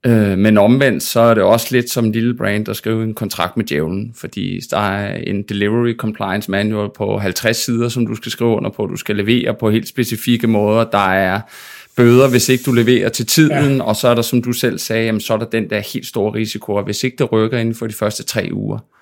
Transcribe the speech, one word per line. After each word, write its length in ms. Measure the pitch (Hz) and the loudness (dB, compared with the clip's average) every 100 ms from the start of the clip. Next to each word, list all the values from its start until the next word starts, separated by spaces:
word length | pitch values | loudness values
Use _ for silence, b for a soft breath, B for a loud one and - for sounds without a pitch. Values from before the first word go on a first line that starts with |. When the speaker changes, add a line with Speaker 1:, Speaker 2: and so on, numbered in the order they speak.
| 120 | 4
Speaker 1:
Øh, 320 | 113 101 95 | 4 4 2
men 200 | 107 107 | 4 6
omvendt, 440 | 104 131 139 101 | 6 6 4 0
så 180 | - 117 | -2 2
er 140 | 117 | 4
det 80 | 110 | 4
også 260 | 95 117 - | 4 2 2
lidt 200 | 127 117 | -2 0
som 140 | - | -2
en 80 | 113 | 0
lille 220 | 110 117 | 0 -2
brand, 320 | 131 101 104 107 | -2 -2 -2 -4
der 60 | |
skriver 300 | 107 107 113 | -6 -4 -2
en 120 | 110 | -4
kontrakt 420 | 110 101 - 90 - | -4 -8 -4 -4 -2
med 80 | |
djævlen, 480 | 104 71 80 95 110 117 | -2 -2 -2 -4 -8 -12
fordi 440 | - 101 95 92 - | -12 -8 -6 -8 -4
der 80 | 85 104 98 | -2 -2 -2
er 180 | 101 95 | -6 -6
en 260 | - 101 | -6 -6
delivery 520 | 101 101 101 117 120 117 | -4 -2 0 0 0 -2
compliance 540 | 113 107 98 98 104 | -6 -4 -4 -4 -2
manual 380 | 98 104 107 104 - | -2 -2 -2 -4 -4
på 220 | 101 101 | -4 -2
halvtreds 380 | 98 90 113 113 | -2 -2 -2 -2
sider, 320 | - 117 120 | -2 -2 -2
som 180 | 120 113 | -2 -4
du 80 | |
skal 180 | 113 - | -4 -10
skrive 180 | - 117 | -2 0
under 200 | 110 110 | 0 -2
på, 160 | - 104 | -6 -6
du 100 | - | -6
skal 200 | - 104 | -4 -2
levere 380 | 101 120 - | 0 0 0
på 160 | 110 110 | -2 0
helt 180 | 110 - | 0 -2
specifikke 580 | - 117 110 - 117 117 | -6 -4 -4 -2 0 2
måder, 380 | 107 104 110 | 2 2 2
der 280 | 113 101 95 | 2 2 2
er 280 | 95 95 98 - B B B B - | 2 2 0 -4 B B B B 4
bøder, 340 | 120 123 135 | 6 8 6
hvis 180 | 120 - | 4 2
ikke 160 | 127 | 0
du 80 | 135 | 2
leverer 360 | 120 117 123 101 | 2 4 2 2
til 180 | - 117 | -4 -2
tiden, 500 | - 156 143 143 135 | 2 4 4 2 2
Speaker 2:
Ja. 60 | |
Speaker 1:
og 140 | 110 107 | 0 0
så 120 | 123 | 2
er 60 | |
der, 80 | 120 | 2
som 200 | 117 123 | 2 0
du 100 | 120 | 0
selv 260 | 120 123 - | -2 -2 -2
sagde, 260 | - 113 | -4 -2
jamen, 160 | 113 110 | 0 -2
så 140 | - | -2
er 40 | 110 | -4
der 80 | 113 | -2
den 240 | 113 101 | -4 -2
der 100 | 104 104 | -4 -6
helt 120 | - - | -10 -8
store 280 | 113 101 | -4 -2
risiko, 400 | 110 110 - - | -2 -6 -8 -4
og 80 | 101 | -4
hvis 200 | 98 104 | -4 -4
ikke 120 | 131 - | -4 -2
det 160 | 127 | 0
rykker 260 | 110 113 123 | 2 0 0
inden 160 | 113 | -4
for 120 | 113 113 | -4 -8
de 80 | |
første 280 | 104 107 - | -4 -4 -4
tre 260 | - 113 92 | -6 -4 -4
uger, 260 | 98 104 110 _ _ | -6 -6 -8 _ _